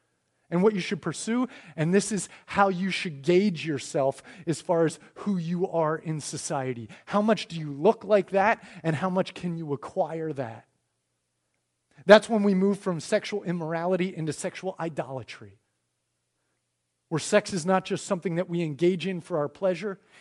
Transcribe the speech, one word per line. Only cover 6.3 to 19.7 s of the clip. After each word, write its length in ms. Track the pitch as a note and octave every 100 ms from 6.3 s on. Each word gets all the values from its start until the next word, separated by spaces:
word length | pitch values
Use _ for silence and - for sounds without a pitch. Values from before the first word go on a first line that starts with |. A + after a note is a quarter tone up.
| D#3+ - D3+ C3 A#2+ A2 - -
How 160 | G#3
much 240 | G#3+ G#3+ -
do 100 | E3
you 160 | D3+
look 320 | C#3 F3 -
like 280 | F#3+ G#3 F#3
that, 320 | F#3+ G3+ A3+ - F#3+
and 140 | D#3+ C#3+
how 160 | F#3
much 240 | F#3 F3+ -
can 220 | F3 E3
you 160 | D#3
acquire 600 | C#3 - - D#3 E3 D#3+
that? 320 | C3+ A#2+ A2+ - _ _ _ _ _ _ _ _ _ _ _ _ _ C#3+
That's 220 | G#3 G#3
when 120 | A3+
we 140 | G3+ F#3
move 240 | G3 G3+
from 200 | G3 E3+
sexual 440 | - G#3+ - G3+
immorality 680 | F3 F3 D#3+ E3 E3+ F#3 F#3 F3
into 180 | D#3
sexual 420 | - F#3 - F#3 -
idolatry, 800 | E3 D3 B2+ C3+ A2 - G#2+ G2+ _ _ _ _ _ _ _ _ _ _ _ _ _ _ _
where 100 | D#3
sex 340 | - G#3 -
is 100 | G3
not 220 | D#3+ F#3+ F#3
just 220 | G3 -
something 300 | F#3+ F#3+ E3
that 120 | F3+
we 140 | E3+
engage 420 | E3 C3+ F3 F#3+ E3+
in 160 | F3+
for 160 | - F3
our 120 | C#3+
pleasure, 500 | - F#3+